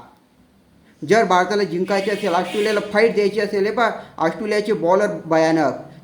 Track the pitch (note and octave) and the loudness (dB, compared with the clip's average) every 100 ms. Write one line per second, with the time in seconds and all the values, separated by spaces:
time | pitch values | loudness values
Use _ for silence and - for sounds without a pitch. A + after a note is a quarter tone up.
0 | - _ _ _ _ _ _ _ _ - | -16 _ _ _ _ _ _ _ _ -8
1 | D3 G#3+ F#3+ F3+ F3+ G#3 F#3 F3 F#3 G3 | 0 2 4 2 2 0 -2 -2 -2 -2
2 | G3 G3 G3+ E3+ F3+ G#3 G#3 G#3 - G#3 | -2 -4 -2 -2 -2 -2 0 -2 -2 2
3 | A#3 G3+ G3+ G#3 G3 G3+ G#3 A3 A3 F#3 | 2 2 0 0 -2 0 0 0 0 -2
4 | - - D#3 - G#3+ G#3 G#3 F3+ E3 G3 | -10 -2 -2 -2 -2 -2 0 0 2 2
5 | G#3 E3 D#3+ D#3+ D#3+ D#3+ C#3 - - - | 2 -4 -2 2 2 2 0 -2 -10 -20